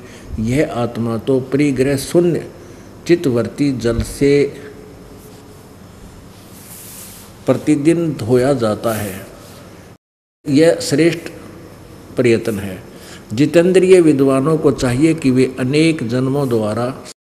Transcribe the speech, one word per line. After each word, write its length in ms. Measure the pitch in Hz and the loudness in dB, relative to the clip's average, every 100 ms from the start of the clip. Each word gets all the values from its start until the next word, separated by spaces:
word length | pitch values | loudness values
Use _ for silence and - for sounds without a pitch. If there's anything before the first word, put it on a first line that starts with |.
| - - - - | -14 -20 -12 -6
यह 340 | 110 131 156 | -2 0 -2
आत्मा 440 | 120 117 110 117 113 | -2 -4 -4 -4 -4
तो 220 | 117 135 | -2 -2
परिग्रह 580 | 131 139 147 127 131 135 | 0 0 0 0 0 -2
शून्य 500 | - 175 175 156 - - - - - - - | -2 0 2 0 -6 -16 -20 -20 -20 -12 0
चित्तवर्ती 640 | 170 147 117 107 - 147 | 0 2 0 -2 -2 -2
जल 300 | 127 117 117 | 0 -2 -2
से 520 | 113 - 139 143 139 - - - - - - - - - - - - - - - - - - - - - - - - - - - - - - | -4 0 2 2 2 -4 -16 -20 -20 -20 -20 -20 -20 -20 -20 -20 -20 -20 -20 -20 -20 -20 -20 -20 -20 -20 -20 -20 -18 -18 -18 -20 -20 -8 -2
प्रतिदिन 680 | 123 - 151 143 170 165 | -2 0 2 2 0 -2
धोया 400 | 135 110 123 139 | -4 0 2 2
जाता 400 | 135 110 104 117 | 0 0 -2 -4
है। 320 | 107 104 92 - - - - - - - - _ _ _ _ 143 | -4 -6 -10 -16 -20 -20 -20 -20 -20 -20 -20 _ _ _ _ -2
यह 260 | 139 160 - | 4 4 2
श्रेष्ठ 440 | - 143 165 - - - - - - - - - - - | 0 2 2 0 -8 -18 -20 -20 -20 -20 -20 -20 -8 -2
प्रयत्न 440 | 123 110 117 101 | 2 2 0 -6
है। 240 | 95 95 - - - - - | -8 -12 -16 -20 -20 -20 -8
जितेंद्रिय 680 | 107 151 165 175 185 185 185 | -2 2 4 4 4 6 6
विद्वानों 560 | 160 135 135 135 139 156 | 6 4 2 2 0 2
को 140 | 151 | 2
चाहिए 420 | 135 131 123 160 | 0 0 2 2
कि 180 | 156 135 | 2 2
वे 240 | 127 127 - | 2 2 0
अनेक 480 | 127 151 160 156 117 | -2 2 2 0 -2
जन्मों 420 | 123 131 139 139 | -2 -2 -2 0
द्वारा 480 | 117 107 107 123 135 - - | 0 -2 -2 -4 -8 -16 -20